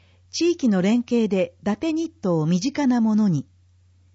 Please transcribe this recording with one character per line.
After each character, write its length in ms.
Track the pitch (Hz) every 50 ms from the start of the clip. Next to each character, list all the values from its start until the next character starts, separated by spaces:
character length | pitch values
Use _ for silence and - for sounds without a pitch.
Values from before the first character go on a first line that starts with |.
| _ _ _ _ _ _
地 220 | - - 330 349
域 160 | 339 339 277 233
の 140 | 202 185
連 220 | 175 202 226 240 240 -
携 200 | 240 233 220 202
で 260 | 202 190 175 - _ _
伊 20 | -
達 300 | 202 208 - 320 330 311
ニ 100 | 320 330
ッ 80 | 320 - -
ト 200 | - 185 170 160
を 60 | 151
身 140 | 160 180 180
近 260 | 190 277 - 302 294 247
な 120 | 247 240
も 140 | 220 220 214
の 140 | 214 214 196
に。 120 | 160 139
伊 60 | - _ _ _ _ _ _ _ _ _ _ _ _ _ _